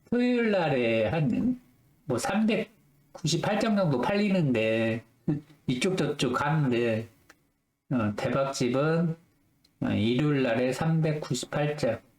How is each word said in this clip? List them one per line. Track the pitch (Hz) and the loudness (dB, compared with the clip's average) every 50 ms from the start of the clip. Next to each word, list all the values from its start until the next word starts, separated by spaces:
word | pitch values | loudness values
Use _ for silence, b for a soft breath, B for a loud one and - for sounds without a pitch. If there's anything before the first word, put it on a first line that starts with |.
| _ - | _ -4
토요일 | - 240 247 247 247 240 233 220 | -2 0 0 2 2 2 2 2
날에 | 208 190 170 156 143 127 120 113 113 113 110 107 | 2 2 2 0 0 0 2 2 2 2 0 0
한, | - 170 147 - - - - 247 254 - - _ _ _ _ _ _ _ _ | 0 0 0 0 0 0 0 -2 -2 -4 -8 _ _ _ _ _ _ _ _
뭐, | - 123 113 | -4 -4 -2
삼백구십팔 | - - 190 214 220 214 220 190 - - _ _ _ _ _ _ _ _ - - - 151 165 156 - - 208 202 | -2 -2 0 0 2 2 0 0 -2 -6 _ _ _ _ _ _ _ _ -12 -6 -4 -2 -2 0 0 0 0 0
장 | 247 220 208 | 0 2 2
정도 | 196 190 156 139 123 123 | 2 2 2 2 0 0
팔리는데, | - 202 202 208 208 190 185 160 139 120 110 110 110 110 113 113 113 110 117 - - _ _ _ - 151 139 - - - _ _ | 0 2 2 2 2 2 2 2 2 2 2 2 2 2 2 2 0 -2 -4 -6 -12 _ _ _ -4 -4 -4 -4 -12 -20 _ _
이쪽 | - 131 123 - 190 185 | -4 -4 -2 -2 -2 0
저쪽 | 175 156 127 147 - - 123 123 | 0 -2 -2 -2 -2 -2 -2 -2
가는데, | 127 139 147 156 160 147 127 120 117 120 117 110 110 113 - - _ _ - - _ _ _ _ _ _ _ _ _ _ - | -2 -2 0 0 2 2 2 2 0 0 0 0 -2 -4 -8 -14 _ _ -20 -20 _ _ _ _ _ _ _ _ _ _ -4
어, | 143 123 110 104 104 | -2 -2 0 -2 -2
대박집은, | - - 131 123 139 135 131 - - 131 120 123 131 147 160 160 170 175 165 165 - _ _ _ _ _ _ _ _ _ _ _ - 123 | -2 -2 -2 0 0 -2 -2 -2 -2 -2 0 0 0 2 2 2 2 0 0 -2 -6 _ _ _ _ _ _ _ _ _ _ _ -6 -4
어, | 117 | -2
일요일 | 107 101 104 117 123 131 151 151 147 135 131 | 0 0 2 2 2 2 2 2 2 2 2
날에 | 123 117 123 127 127 127 | 0 0 0 0 0 0
삼백구십팔 | - 160 160 165 160 156 160 151 151 - - 135 123 - - - 147 147 147 151 151 | 0 0 0 2 2 2 0 -2 -2 -4 -6 -6 -6 -6 -4 -4 -2 -2 -2 -2 -2
장. | - 123 107 - - _ _ | -2 -2 -2 -4 -8 _ _